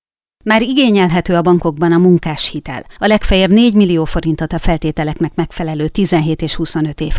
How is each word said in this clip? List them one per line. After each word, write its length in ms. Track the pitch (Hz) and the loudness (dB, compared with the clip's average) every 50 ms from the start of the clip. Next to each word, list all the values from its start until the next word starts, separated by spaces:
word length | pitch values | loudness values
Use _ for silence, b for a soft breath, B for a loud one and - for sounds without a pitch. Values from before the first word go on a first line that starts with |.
| _ _ _ _ _ _ _ _ _ | _ _ _ _ _ _ _ _ _
Már 160 | 220 214 220 | 0 0 0
igényelhető 760 | 226 247 269 269 277 247 208 202 185 175 165 185 165 - 185 | 2 0 2 2 2 4 4 4 2 2 2 0 0 0 0
a 60 | 170 | 0
bankokban 500 | 165 175 175 175 - 165 151 147 170 170 | 2 4 2 2 2 -2 -4 -2 0 2
a 60 | 170 170 | 2 4
munkáshitel. 880 | 180 185 180 170 - 160 151 143 - - - 156 - - 131 123 - b b b | 4 4 4 4 2 -2 -6 -6 -8 -8 -8 -10 -10 -10 -12 -12 -14 b b b
A 80 | - 202 | -2 0
legfeljebb 420 | 214 214 - - 202 190 190 185 | 0 2 2 2 2 2 4 4
négymillió 560 | 185 220 240 240 202 214 208 180 175 160 160 | 4 4 4 4 4 4 2 2 2 0 -2
forintot 480 | 151 - 175 - 160 156 - 160 156 - | -2 -4 -4 -2 -2 -4 -2 -4 -6 -6
a 60 | 160 | -2
feltételeknek 760 | - - 170 151 - 156 151 - 156 151 147 - 170 151 - | 0 0 0 0 -2 -4 -4 -4 -4 -4 -4 -4 -6 -6 -4
megfelelő 520 | - 165 - - - 180 160 156 151 151 160 | -6 -6 -6 -6 -8 -8 -6 -4 -4 -6 -4
tizenhét 540 | - - 196 180 - 165 156 156 160 - | -2 -2 -2 0 0 0 0 0 -2 -4
és 140 | - 151 - | -4 -6 -4
huszonöt 460 | - 165 - - 165 151 156 143 - | -6 -6 -4 -4 -4 -4 -4 -4 -8
év 120 | 160 156 - | -4 -2 -2